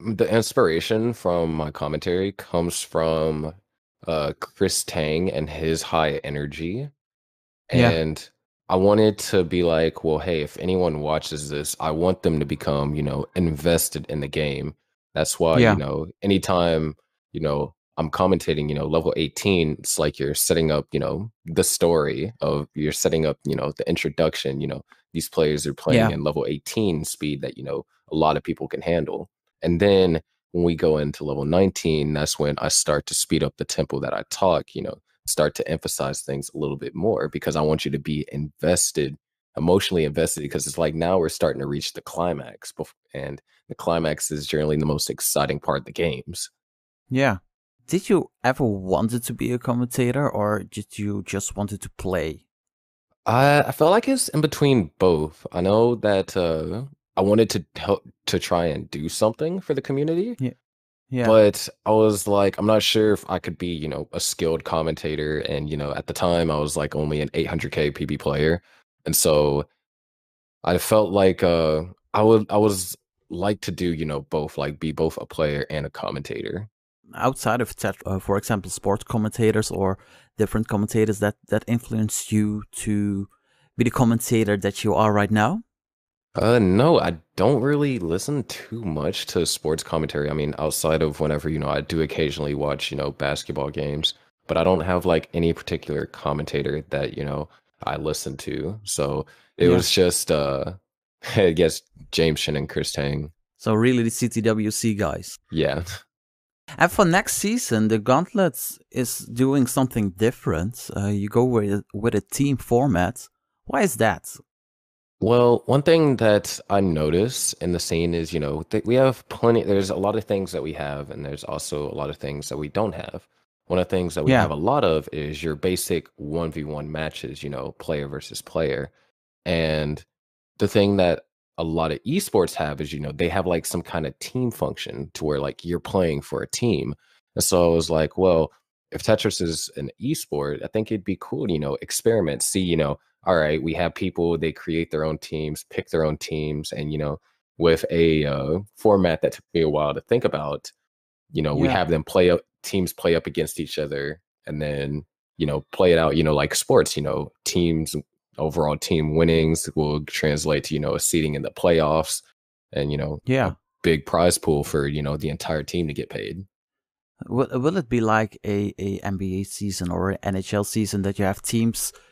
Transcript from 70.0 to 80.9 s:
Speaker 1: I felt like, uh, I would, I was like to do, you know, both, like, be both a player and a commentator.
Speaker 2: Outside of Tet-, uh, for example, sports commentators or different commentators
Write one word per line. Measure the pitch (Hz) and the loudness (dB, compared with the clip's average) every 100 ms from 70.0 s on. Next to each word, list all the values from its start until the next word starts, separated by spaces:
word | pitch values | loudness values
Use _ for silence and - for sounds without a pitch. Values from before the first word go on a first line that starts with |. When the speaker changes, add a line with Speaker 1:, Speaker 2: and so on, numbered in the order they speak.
| _ _ _ _ _ _ | _ _ _ _ _ _
Speaker 1:
I | - 90 | 0 0
felt | - 107 98 | 4 4 4
like, | 98 95 90 | 6 4 4
uh, | 90 85 78 78 90 - _ | 2 4 2 0 -2 -12 _
I | 104 | 4
would, | 110 110 104 | 6 6 6
I | 104 | 2
was | 107 95 90 - _ _ - | 4 2 -4 -12 _ _ -14
like | 85 98 104 | -4 -4 -2
to | - | -6
do, | 85 90 | -4 -2
you | 80 78 | -2 -4
know, | 73 | -6
both, | 71 80 76 - | -4 -4 -4 -4
like, | 73 73 | -6 -4
be | 80 | -6
both | 71 80 - | 0 -2 -2
a | - | -8
player | - 76 71 65 | -2 -2 -2 -4
and | 76 71 | -6 -6
a | |
commentator. | - 50 67 - - - 95 107 _ _ _ _ | -8 -8 -8 -8 -10 -8 -10 -12 _ _ _ _
Speaker 2:
Outside | - 123 131 - 123 | -4 -4 -2 -2 -2
of | 113 - | -4 -4
Tet-, | 107 - - | -6 -6 -6
uh, | 95 | -4
for | - 98 | 0 -2
example, | - 104 90 | 0 -4 -4
sports | - 107 104 | -6 -2 -2
commentators | - 117 107 - 110 110 110 | -2 -2 -2 2 2 2 0
or | 90 95 95 _ - _ - | 0 -2 -2 _ -20 _ -2
different | 107 113 110 | 0 0 -2
commentators | 104 104 | -2 0